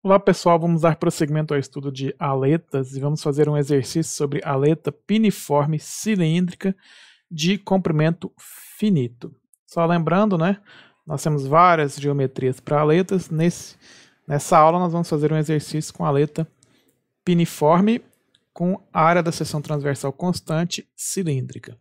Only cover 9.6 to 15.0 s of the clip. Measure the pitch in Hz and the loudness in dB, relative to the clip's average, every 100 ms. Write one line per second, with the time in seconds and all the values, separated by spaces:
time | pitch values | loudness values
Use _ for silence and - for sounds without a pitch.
9.6 | _ 170 170 170 160 180 214 175 170 202 | _ -2 0 0 2 2 2 2 0 -2
10.6 | _ - _ _ - 143 160 147 135 156 | _ -20 _ _ -10 -6 -2 -2 2 6
11.6 | 180 165 143 139 143 143 131 - 131 131 | 6 6 0 -2 -2 0 -2 -2 -4 -4
12.6 | - 147 151 165 185 190 - 156 170 - | -2 0 2 2 2 -4 -4 0 0 -2
13.6 | - - - - _ _ - 143 - 170 | -16 -20 -20 -20 _ _ -6 -6 4 6
14.6 | 156 175 180 170 | 6 4 0 -2